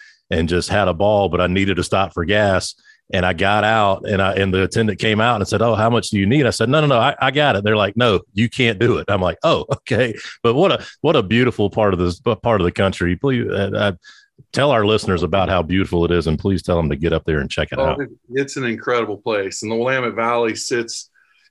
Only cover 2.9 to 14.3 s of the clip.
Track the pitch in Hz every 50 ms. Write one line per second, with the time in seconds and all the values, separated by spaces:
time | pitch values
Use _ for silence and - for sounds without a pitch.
2.9 | - _ _ - - 92 90 90 90 82 98 98 104 107 104 107 113 110 104 98
3.9 | 95 - - - 104 95 95 95 104 98 98 95 92 95 95 85 - 117 113 107
4.9 | 95 - - 110 107 104 113 123 120 101 95 - 110 98 110 120 110 101 110 113
5.9 | 120 110 - - 110 98 98 101 131 156 135 113 - - 113 117 143 156 151 143
6.9 | 131 117 127 139 143 - 131 135 131 147 147 139 104 98 101 104 110 107 101 101
7.9 | 101 113 123 117 - 104 - _ - 101 120 120 - - 123 117 107 92 120 120
8.9 | 104 73 76 - 101 95 90 87 82 - - 165 147 80 - - 131 - - -
9.9 | 120 104 127 117 104 - - - - - - 117 117 143 190 185 127 104 - -
10.9 | - _ - 151 165 135 101 90 110 120 127 120 - - 104 95 - 113 107 101
11.9 | 92 85 90 87 85 - - 120 110 - - 117 113 98 87 87 - - 98 95
12.9 | 92 - 95 87 90 - - 139 131 120 110 101 92 98 101 101 101 104 104 101
13.9 | 90 - - - - - _ _